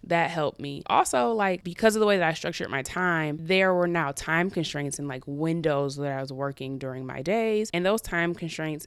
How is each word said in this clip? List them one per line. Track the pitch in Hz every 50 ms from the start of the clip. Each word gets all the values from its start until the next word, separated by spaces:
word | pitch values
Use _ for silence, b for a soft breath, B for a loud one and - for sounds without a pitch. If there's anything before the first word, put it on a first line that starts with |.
| -
that | - 170 170 165 143
helped | 170 170 151 139 - -
me. | - 143 143 147 -
Also, | - - - - - - 254 247 240
like, | 226 220 202 190 185 175 -
because | 175 170 - 220 220 214
of | 220
the | 214
way | 208 202 190
that | 170 160
I | 165
structured | - - 170 165 - - -
my | - 139
time, | 131 - - 175 180 180 170 160 156 151 147 156
there | 165 160 190 190 190 190
were | 185 180 175
now | 175 170 170 156 143
time | 143 - - - 160 165 175 190
constraints | - 180 160 - - 147 143 139 139 -
and, | 143 143
like, | 131 131 -
windows | - 143 143 156 160 165 170 160 160 147 139 143 139 135
that | 143 143 143
I | 135 135
was | 135 135
working | 135 131 139 139 139 - 135 131 135
during | 131 135 131 127 131 131
my | 127 131 131
days. | 135 160 202 226 226 220 214 214 214 -
And | - 175 180
those | 185 214 226
time | - - 185 170 170 170 175
constraints, | 170 170 160 - - 156 156 156 151 -